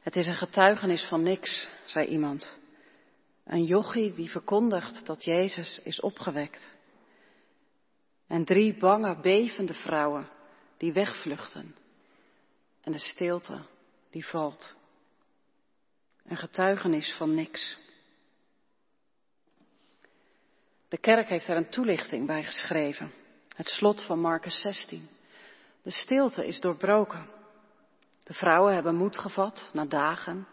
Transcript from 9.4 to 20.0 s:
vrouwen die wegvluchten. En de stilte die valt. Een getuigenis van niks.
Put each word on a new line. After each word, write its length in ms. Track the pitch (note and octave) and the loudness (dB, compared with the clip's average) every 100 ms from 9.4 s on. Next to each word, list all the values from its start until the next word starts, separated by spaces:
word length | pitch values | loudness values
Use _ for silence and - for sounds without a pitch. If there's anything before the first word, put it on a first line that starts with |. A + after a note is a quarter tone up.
| A#3 - F#3 | 4 -2 -6
vrouwen 540 | D#3+ - D#3+ D3 D3 - - - - _ _ | -6 -2 0 0 -2 -8 -18 -20 -20 _ _
die 160 | E3+ | 0
wegvluchten. 840 | D#3+ G3+ - - D3 - - D#3+ - _ _ _ _ _ _ _ _ _ _ | 2 0 -2 -8 -8 -8 -14 -16 -20 _ _ _ _ _ _ _ _ _ _
En 120 | - | -8
de 60 | D3+ | -6
stilte 680 | - - F3 F3 - C3+ D3+ _ _ _ _ | -6 -4 -2 -2 -6 -14 -14 _ _ _ _
die 160 | E3 - | -14 -8
valt. 480 | E3 D3+ D3+ - - _ _ _ _ _ _ _ _ _ _ _ _ _ _ | -4 -4 -6 -18 -20 _ _ _ _ _ _ _ _ _ _ _ _ _ _
Een 120 | - E3+ | -12 -10
getuigenis 760 | E3 - F#3+ G3 F#3 D#3 D#3 | -8 0 0 2 0 0 -2
van 220 | - D#3 | -4 0
niks. 480 | D#3+ D#3+ - - - - _ _ _ _ _ _ _ _ _ _ _ _ _ _ _ _ _ _ _ _ _ | 0 -2 -8 -10 -10 -20 _ _ _ _ _ _ _ _ _ _ _ _ _ _ _ _ _ _ _ _ _